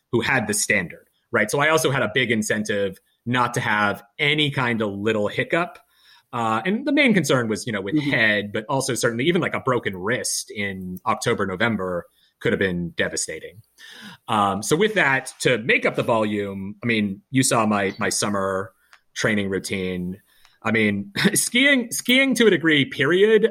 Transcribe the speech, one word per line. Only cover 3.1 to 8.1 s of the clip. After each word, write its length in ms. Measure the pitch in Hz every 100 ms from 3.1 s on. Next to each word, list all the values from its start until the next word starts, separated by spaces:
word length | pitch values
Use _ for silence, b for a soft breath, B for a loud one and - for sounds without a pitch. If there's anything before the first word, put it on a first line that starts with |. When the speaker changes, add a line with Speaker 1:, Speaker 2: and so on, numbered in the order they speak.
| _ 117
Speaker 1:
not 260 | 123 120
to 80 | 127
have 420 | 113 104 104 98 - -
any 320 | 147 151 151
kind 300 | 139 120 113
of 100 | 107
little 380 | 98 107 107 104
hiccup. 500 | - 127 170 180 - _ b b b _
Uh, 300 | 120 113 113
and 220 | 185 220 294
the 60 |
main 200 | 285 262
concern 360 | 202 143 131 113
was, 180 | 104 123
you 60 |
know, 80 | 104
with 160 | 98 151
Speaker 2:
Mm-hmm. 140 | 143